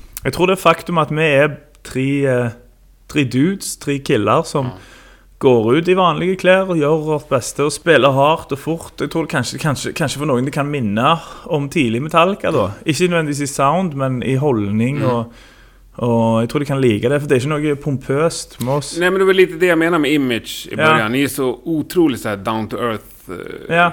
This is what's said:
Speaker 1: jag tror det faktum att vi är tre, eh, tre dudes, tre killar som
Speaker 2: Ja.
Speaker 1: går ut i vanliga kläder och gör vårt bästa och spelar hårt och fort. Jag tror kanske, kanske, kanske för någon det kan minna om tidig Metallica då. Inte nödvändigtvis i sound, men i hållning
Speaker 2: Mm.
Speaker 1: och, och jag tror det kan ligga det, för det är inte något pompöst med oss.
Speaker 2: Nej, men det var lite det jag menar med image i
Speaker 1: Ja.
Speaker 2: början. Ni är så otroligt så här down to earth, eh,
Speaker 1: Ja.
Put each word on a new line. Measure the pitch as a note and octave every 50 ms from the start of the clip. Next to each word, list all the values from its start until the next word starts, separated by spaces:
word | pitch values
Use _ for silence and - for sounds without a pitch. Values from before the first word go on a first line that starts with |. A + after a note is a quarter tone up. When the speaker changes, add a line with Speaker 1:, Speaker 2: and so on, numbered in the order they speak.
| - - - - -
Speaker 1:
jag | C3+
tror | - - F3+
det | F#3 F#3+
faktum | F#3 - E3+ E3+ - - - F3 E3
att | D3+ -
vi | D3+ D3+ D#3+ D#3 C#3+
är | C3+ D3 D3+ C3+ - - - - -
tre, | - - - B2+ C3 C3+ C#3+ C#3+ C#3
eh, | C3+ B2+ B2 B2 A#2 A2 - - - _ _ _ - _ _ _ -
tre | - D3+ C#3
dudes, | A#2 B2 B2+ D3 F#3 G3 G3+ - - - -
tre | - D3 C#3+ C#3
killar | C3+ - C#3 G#2+ G#2 G#2 A#2+ -
som | B2+ - - D3 C3
Speaker 2:
Ja. | B2 F#2 F#2 - - - - - - - - _ - - -
Speaker 1:
går | - C3+ B2 A#2 G#2+ A2+ C3
ut | E3 E3 F3+
i | F#3
vanliga | F#3+ F#3 E3+ D3+ D#3 E3 F#3 F#3+
kläder | F#3 - F3+ F#3 F#3+ F#3+ F#3+
och | F3
gör | D#3+ D3+ D3 D#3+
vårt | D#3 D3+ D#3 D3+ C#3+ - -
bästa | C#3+ B2+ - - - - C#3+
och | D3+
spelar | C#3+ - - E3+ D#3 B2+ A#2+ C#3+
hårt | C3 C3+ C#3 D3+ E3 E3 - -
och | C#3+ C3+
fort. | - D3 E3 E3 - - - -
Jag | C#3 C#3+
tror | - E3 D#3
kanske, | - E3+ C3+ A#2 - - A#2+
kanske, | - D#3 B2+ - - B2
kanske | - - D#3+ B2 - C3+
för | D3
någon | D3+ B2+ A#2+ C3
det | D3
kan | C#3 D3+ C#3 C#3+
minna | D3 C#3+ A#2 G2+ G2+ A2 B2+ D3+ E3+ D#3+ - - - - -
om | - D#3+ C#3+ C#3+ C3+
tidig | - F3+ C3 A2+ A2 A#2+
Metallica | D3 D#3+ - D#3+ E3+ F#3+ G3+ - - F3+
då. | D#3+ B2+ G2 F#2 G2+ - -
Inte | D#3+ C#3+ -
nödvändigtvis | F3+ F3 F3 E3 D#3 D3 D3 C#3 C#3+ C3+
i | -
sound, | - C#3 C#3 D#3 F#3 F#3+ E3+ C#3+
men | C#3 C3+ C3 B2+ B2
i | G#2 B2+ C3+
hållning | C3 D3 D3+ B2 G#2+ G#2 G2 G#2 A2 A2+ B2+ C#3+
Speaker 2:
Mm. | - A2 B2+
Speaker 1:
och, | A#2+ A#2 A2+ A#2 - - - - - - - - _ _ - - -
och | - A#2+ A#2+ A#2 A#2 A2+ A2+ A2+ A2+
jag | A#2 A#2
tror | - D3
det | C#3+
kan | C#3+ C#3 C3+
ligga | C3+ A#2+ G#2 G#2 - B2
det, | C#3+ D3
för | D3 C#3+
det | -
är |
inte | A#2+ B2+ D3+
något | D#3 D3 D3+ D3+ C#3+ C3+
pompöst | - D#3 C3+ C3 - - C3+ C#3+ D#3+ E3 D#3+ - - - - -
med | A#2 B2+ C#3
oss. | D3 C#3 - - E3+
Speaker 2:
Nej, | F3+ F3+
men | F#3+ F#3+
det | F#3+
var | F#3+ F#3+
lite | F#3+ F#3 - E3+
det | D#3+ F3+
jag | F3+ E3+ D#3+
menar | E3 E3+ F3+ D#3+
med | D3 C3+
image | D3+ D3 C3+ B2+ A#2 G#2+ - - - - - -
i | -
Speaker 1:
Ja. |
Speaker 2:
början. | G#2+ D#3 D#3 D#3+ C3+ A2 G#2+
Ni | B2 C3+
är | C#3+ B2+
så | - D3 C3+ B2+ A2+ - -
otroligt | E3 E3 D3+ C#3+ - - F3+ E3 D3 A#2+ G2
så | - A2
här | G#2
down | G2 F#2+ A#2 A2+ A2 G#2+ -
to | B2
earth, | G2+ A#2+ A#2 G#2+ G2+ - - - - - - F2 F2 - - - - - -
eh, | E3
Speaker 1:
Ja. | F3 F3 E3+